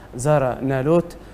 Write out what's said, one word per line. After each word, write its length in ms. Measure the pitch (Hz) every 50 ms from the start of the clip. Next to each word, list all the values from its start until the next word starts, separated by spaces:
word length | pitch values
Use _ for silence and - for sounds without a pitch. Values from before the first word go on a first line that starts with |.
| - - -
زار 420 | 127 120 147 151 143 131 123 - -
نالوت 540 | 127 135 135 131 131 151 170 175 170 170 - - - -